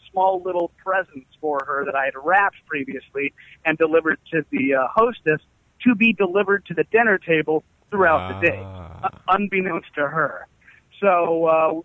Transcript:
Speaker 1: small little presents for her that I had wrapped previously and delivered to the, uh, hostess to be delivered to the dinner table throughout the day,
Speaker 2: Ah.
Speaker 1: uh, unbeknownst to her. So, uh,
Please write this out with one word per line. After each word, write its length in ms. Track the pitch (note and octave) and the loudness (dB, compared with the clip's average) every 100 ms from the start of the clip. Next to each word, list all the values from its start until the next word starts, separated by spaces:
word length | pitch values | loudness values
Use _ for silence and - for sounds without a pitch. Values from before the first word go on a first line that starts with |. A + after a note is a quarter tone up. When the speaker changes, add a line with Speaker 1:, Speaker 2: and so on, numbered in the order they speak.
| - | -10
Speaker 1:
small 320 | F#3+ F#3+ F#3+ | 0 0 0
little 280 | F3+ F3 E3+ _ | -2 -4 -4 _
presents 440 | F#3 F#3+ F3+ C3 C3 _ | -4 -2 -4 -10 -20 _
for 200 | D#3 C#3+ C#3 | -4 -4 -4
her 180 | C#3 | -4
that 100 | C3+ | -4
I 120 | C3+ C3+ | -4 -4
had 80 | C3+ | -4
wrapped 360 | D3 F#3+ G3+ - - | 0 2 2 -2 -10
previously 680 | D3+ C3 C3 - C3+ C#3 - - - | -8 -8 -10 -10 -8 -8 -8 -20 -8
and 140 | D#3+ D#3 | -4 0
delivered 400 | D#3+ D#3+ D#3+ D#3 - | 2 2 2 -4 -4
to 120 | D#3+ D3 | -6 -4
the, 240 | C3+ C3 | -2 0
uh, 140 | C3+ C3 | 0 0
hostess 520 | - A#3 A3 D#3 D3+ _ _ _ - | 2 0 0 -2 -2 _ _ _ -2
to 100 | B3 | 2
be 180 | G#3 A3+ | 4 2
delivered 540 | G3+ F#3+ F#3+ G3 G3+ - | 2 0 0 2 0 -2
to 80 | |
the 100 | E3 | -4
dinner 320 | D3+ A3 A#3 F#3 | 0 2 4 2
table 460 | - D#3+ D#3 D#3 - _ _ | 2 0 0 -2 -4 _ _
throughout 500 | G3+ F3 D#3 F#2 F#2+ | 0 2 2 0 -2
the 80 | E3 | -2
day, 120 | G2+ | -2
Speaker 2:
Ah. 360 | F#2+ F#2+ E2+ - | -8 -14 -16 -10
Speaker 1:
uh, 40 | F#3+ - - | -10 -8 -2
unbeknownst 680 | F#3+ G3+ F#3+ F#3+ E3+ - | -2 0 -2 -2 -4 -8
to 140 | - C#3+ | -4 -4
her. 380 | D#3+ C#3+ - - _ _ - _ - | -2 -2 -4 -18 _ _ -20 _ -2
So, 460 | G3 F3+ E3 E3 E3 | 2 2 2 0 2
uh, 340 | D#3+ D#3+ D#3+ | 4 2 -2